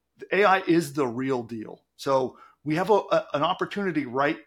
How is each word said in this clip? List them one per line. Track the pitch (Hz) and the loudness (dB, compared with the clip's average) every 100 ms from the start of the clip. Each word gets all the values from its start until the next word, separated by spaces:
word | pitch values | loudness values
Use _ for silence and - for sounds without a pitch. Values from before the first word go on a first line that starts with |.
| _ _ | _ _
the | - 185 | -4 2
A | |
I | 202 190 | 4 4
is | 185 165 143 | 4 2 2
the | 139 127 | -2 -2
real | 117 131 127 | -2 -4 -4
deal. | 113 117 107 - _ _ | -4 -10 -12 -16 _ _
So | 139 135 127 - - _ | 0 2 0 -6 -20 _
we | 147 156 | -4 -2
have | 185 | 2
a, | |
a, | 202 - 165 - | 2 4 0 0
an | 143 | -2
opportunity | 160 180 175 202 190 156 123 | -2 -2 -4 -4 -4 -2 -4
right | 123 143 160 | 0 0 -2